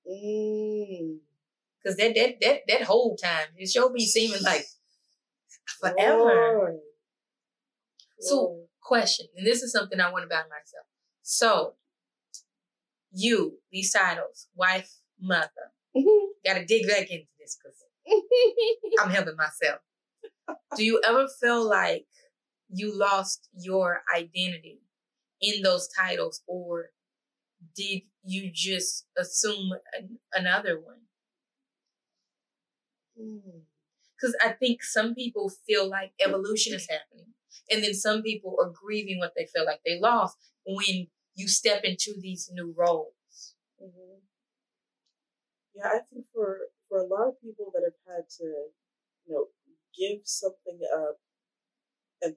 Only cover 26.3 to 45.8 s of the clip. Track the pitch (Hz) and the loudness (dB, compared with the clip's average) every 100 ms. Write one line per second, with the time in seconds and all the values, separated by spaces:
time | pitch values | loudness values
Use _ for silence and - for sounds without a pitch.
26.3 | - - 180 175 170 170 _ _ _ _ | -8 -10 -10 -8 -8 -10 _ _ _ _
27.3 | _ _ _ 165 196 196 196 - _ 190 | _ _ _ -20 -12 -8 -8 -10 _ -10
28.3 | 190 190 165 190 185 - - - - 180 | -8 -6 -6 -4 -2 -4 -6 -8 -6 -4
29.3 | - 214 202 190 185 - 190 190 233 _ | -2 -2 -2 -6 -8 -10 -16 -14 -20 _
30.3 | 190 180 196 202 165 160 - _ _ _ | -4 0 0 -2 -6 -8 -20 _ _ _
31.3 | _ _ _ _ _ _ _ _ _ _ | _ _ _ _ _ _ _ _ _ _
32.3 | _ _ _ _ _ _ _ _ 226 220 | _ _ _ _ _ _ _ _ -18 -16
33.3 | 214 190 165 160 _ _ _ _ _ 254 | -16 -18 -20 _ _ _ _ _ _ -2
34.3 | 233 226 - 254 240 - 220 226 240 247 | 2 0 2 0 -2 -2 -2 -2 -4 -8
35.3 | 208 196 - - 208 196 190 190 - 196 | -6 -6 -8 -2 0 0 -4 -8 -2 0
36.3 | 196 202 220 220 196 - 156 - _ 170 | 0 -2 -2 -2 -4 -8 -10 -10 _ -20
37.3 | _ _ - - 220 208 196 214 214 220 | _ _ -20 -4 -2 -2 -2 -2 -2 -4
38.3 | 214 190 180 175 - 196 214 196 185 170 | -8 -4 -2 -2 -4 -8 -6 -6 -6 -6
39.3 | - 165 165 160 151 165 175 180 - 185 | -6 -6 -2 -2 -2 -4 0 2 2 0
40.3 | - _ _ 190 196 196 185 175 _ _ | -4 _ _ -10 -6 -4 -4 -6 _ _
41.3 | - 196 - 220 202 196 185 208 202 185 | -10 -2 0 2 0 0 -4 -6 -8 -12
42.3 | 180 - 180 170 165 175 165 156 - _ | -12 -12 -12 -8 0 2 2 -4 -14 _
43.3 | - - _ _ _ 190 180 185 196 196 | -20 -20 _ _ _ -20 -20 -20 -20 _
44.3 | _ _ _ _ _ _ _ _ _ _ | _ _ _ _ _ _ _ _ _ _
45.3 | _ _ _ _ 392 | _ _ _ _ -8